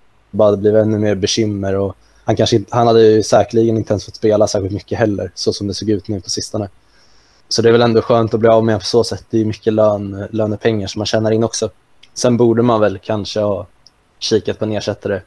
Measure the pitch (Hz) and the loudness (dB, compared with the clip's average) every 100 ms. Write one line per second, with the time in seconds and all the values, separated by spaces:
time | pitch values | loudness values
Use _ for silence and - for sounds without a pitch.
0 | _ _ _ 101 107 101 104 107 110 107 | _ _ _ 0 2 4 2 2 2 0
1 | 107 98 101 - 110 101 98 98 98 - | 0 -2 -2 -2 -2 -2 -4 -4 -4 -8
2 | _ _ - 110 110 117 101 123 117 113 | _ _ -4 0 2 0 0 0 4 6
3 | 110 110 101 - 104 113 113 110 104 104 | 6 4 2 0 2 0 0 0 -2 -4
4 | - - 113 104 107 104 95 101 - - | -6 -4 0 2 2 0 -4 -6 -8 -2
5 | 110 98 95 - - - 101 92 101 104 | -2 -2 -6 -6 -6 -4 -6 -6 -4 -4
6 | - 101 - - - 107 98 _ _ _ | -4 -10 -8 -10 -8 -8 -10 _ _ _
7 | _ _ _ _ - - 117 117 120 113 | _ _ _ _ -8 0 4 4 4 2
8 | - 117 110 113 113 113 113 107 - 117 | 2 2 2 2 4 4 2 0 0 0
9 | 110 101 - 113 110 107 - 107 107 104 | 0 -4 -4 -2 -2 -2 -2 2 2 0
10 | 101 98 104 110 107 104 117 110 95 107 | -6 -10 -8 -4 -4 -2 -2 -2 -4 -6
11 | 107 113 110 110 113 - 110 - _ _ | -4 -2 0 0 -2 -4 -8 -8 _ _
12 | _ - 123 117 120 113 120 113 104 95 | _ -4 0 2 2 4 2 2 0 -2
13 | - 107 95 107 104 95 87 _ _ _ | -6 -6 -6 -4 -2 -4 -8 _ _ _
14 | _ - - 110 104 101 110 104 104 101 | _ -12 -2 -2 -2 -6 -4 -4 -6 -6
15 | 104 98 | -4 -6